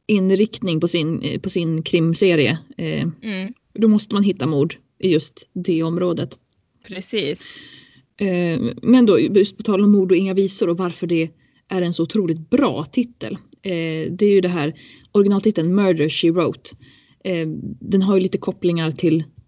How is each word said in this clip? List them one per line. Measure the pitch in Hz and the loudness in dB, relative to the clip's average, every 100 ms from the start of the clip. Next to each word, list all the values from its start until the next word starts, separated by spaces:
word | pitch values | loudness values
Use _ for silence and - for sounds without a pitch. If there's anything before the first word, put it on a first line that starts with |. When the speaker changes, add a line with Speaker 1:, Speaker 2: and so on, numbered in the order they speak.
| - | -2
Speaker 1:
inriktning | 208 190 190 220 - 185 156 | 0 4 4 2 0 -4 0
på | 175 | 0
sin, | 175 156 165 | 0 -2 -2
eh, | 156 - | -4 -6
på | 190 | -4
sin | 185 165 160 | -2 -2 -2
krimserie. | 156 180 165 165 196 165 120 160 - - | 0 0 2 2 2 4 2 0 -8 -8
Eh, | 160 156 156 160 | -6 -4 -4 -6
Speaker 2:
Mm. | 220 190 190 247 _ | -10 -8 -8 -12 _
Speaker 1:
då | - 220 | -2 2
måste | 214 - | 2 0
man | - | 0
hitta | 202 185 139 | 0 0 -2
mord | 147 156 - _ _ | 0 -2 -4 _ _
i | 185 | 0
just | 156 - - - | 0 0 -16 -14
det | 190 180 165 | -8 -2 -2
området. | 160 170 180 165 165 - _ _ _ _ - | -2 -2 -2 -4 -6 -12 _ _ _ _ -18
Speaker 2:
Precis. | 190 185 220 143 160 - - - - - _ _ _ | -18 -8 -6 -6 -8 -12 -20 -20 -20 -20 _ _ _
Speaker 1:
Eh, | 202 180 175 165 233 - | -2 0 -2 -2 -4 -4
men | - 254 233 | 2 4 6
då, | 170 | 4
just | 156 196 202 - | 4 2 2 -2
på | |
tal | - 196 | -2 2
om | 208 | 4
mord | 208 185 | 4 4
och | 180 | 2
inga | 190 | 2
visor | 190 196 - 180 | 0 -2 -2 -2
och | 170 | -2
varför | 180 160 170 | -4 -6 -2
det | 170 160 - _ _ _ | -2 -2 -8 _ _ _
är | 190 | -4
en | 175 | -4
så | 170 | -2
otroligt | 165 220 180 165 156 | -2 -2 -2 -4 -2
bra | 254 233 117 | 0 2 -2
titel. | 160 - 240 _ - 214 - _ | -4 -4 -4 _ -10 -10 -14 _
Eh, | 202 170 165 160 156 | -6 -4 -4 -6 -6
det | 180 208 | 0 4
är | |
ju | 196 | 4
det | 180 | 2
här | 175 147 160 - - _ | 0 -4 -6 -18 -20 _
originaltiteln | 208 202 196 214 214 165 | 2 2 2 2 0 0
Murder, | 190 196 165 151 | 2 2 2 0
She | - 170 | 0 0
Wrote. | 170 147 - - - - _ _ _ | 2 0 -4 -14 -20 -20 _ _ _
Eh, | 190 175 160 151 - - | -6 -4 -4 -8 -10 -12
den | - 196 | -2 0
har | 190 196 | 4 2
ju | |
lite | 185 - | 2 -2
kopplingar | - - 175 170 160 | -6 -4 -2 0 -2
till | 156 170 160 156 - | -2 0 0 -2 -14